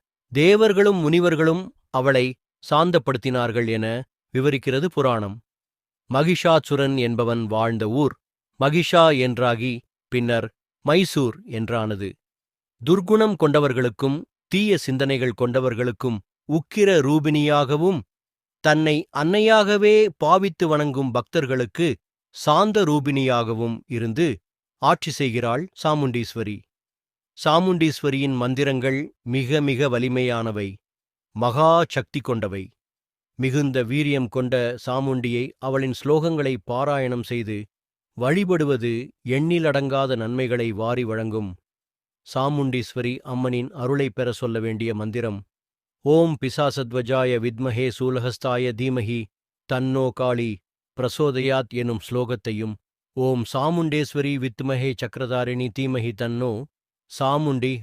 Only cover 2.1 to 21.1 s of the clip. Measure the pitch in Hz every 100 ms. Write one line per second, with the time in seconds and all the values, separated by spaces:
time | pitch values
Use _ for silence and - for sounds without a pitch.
2.1 | 135 127 127 _ _ - 151 175 170 127
3.1 | 131 131 127 120 113 117 113 110 117 135
4.1 | _ _ 127 139 139 135 127 175 156 131
5.1 | 117 101 110 _ _ _ _ _ _ -
6.1 | 131 160 175 175 160 - 139 139 135 120
7.1 | 117 117 117 110 110 113 113 107 123 139
8.1 | - _ _ _ - 135 160 160 175 165
9.1 | 139 127 117 123 117 127 120 _ _ -
10.1 | 123 120 117 113 _ _ _ 143 165 180
11.1 | 156 123 110 233 113 110 117 107 101 98
12.1 | - _ _ _ _ _ _ 117 190 180
13.1 | 214 220 190 151 147 143 123 123 - 135
14.1 | 147 - _ - 185 208 180 - 131 139
15.1 | 135 127 107 123 123 127 113 123 104 131
16.1 | 107 - _ - 156 - 214 196 175 135
17.1 | 156 151 151 147 147 131 147 180 165 -
18.1 | _ _ _ _ _ 156 151 156 151 -
19.1 | 139 165 208 220 220 202 208 208 214 214
20.1 | - 151 185 196 160 170 151 147 131 135